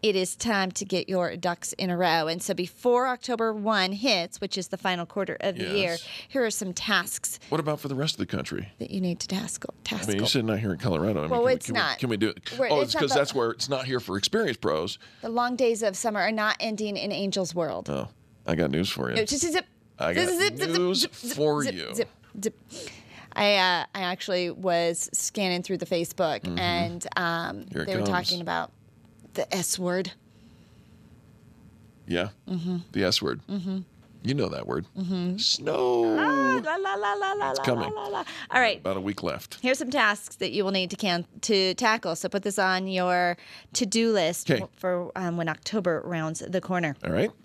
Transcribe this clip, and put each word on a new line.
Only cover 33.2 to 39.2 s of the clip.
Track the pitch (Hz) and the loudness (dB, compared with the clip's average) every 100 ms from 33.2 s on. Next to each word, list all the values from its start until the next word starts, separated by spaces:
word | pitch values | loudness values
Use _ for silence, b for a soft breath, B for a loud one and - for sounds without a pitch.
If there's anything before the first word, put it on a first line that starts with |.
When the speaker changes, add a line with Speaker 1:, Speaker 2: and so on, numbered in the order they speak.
Speaker 2:
word. | - 65 - | 0 -4 -4
Speaker 1:
Mm-hmm. | 196 180 190 180 - - - | -6 -4 -6 -6 -18 -20 -8
Speaker 2:
You | - | -2
know | 139 95 | 0 0
that | 69 50 | -2 -4
word. | 64 87 - | -4 -4 -6
Speaker 1:
Mm-hmm. | 180 185 180 185 | -4 -2 -2 0
Speaker 2:
Snow. | 226 - - - 381 359 349 330 | 0 0 0 0 2 4 4 4
Speaker 1:
Ah, | 415 554 539 508 | 4 4 4 2
la, | - 349 | 0 -2
la, | 392 | -2
la, | 392 415 | -2 -2
la, | 415 392 | 0 -2
la, | 403 - | -2 -2
Speaker 2:
It's | - | 0
Speaker 1:
la, | |
Speaker 2:
coming. | - 120 - | 0 0 0
Speaker 1:
la, | 427 | -4
la, | - 202 | -6 -6
la. | - B B | -6 B B
All | - | 2
right. | 240 196 | 2 2
Speaker 2:
About | - 98 | -2 -2
a | |
week | 95 104 | -2 -2